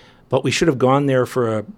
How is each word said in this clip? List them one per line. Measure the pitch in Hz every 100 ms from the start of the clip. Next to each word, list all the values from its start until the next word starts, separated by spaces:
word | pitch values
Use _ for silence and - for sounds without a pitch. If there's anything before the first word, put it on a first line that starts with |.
| - _ _
but | 127
we | 139
should | - 170
have | 131
gone | 139 135 143
there | 131 123
for | 131 117 110
a, | 107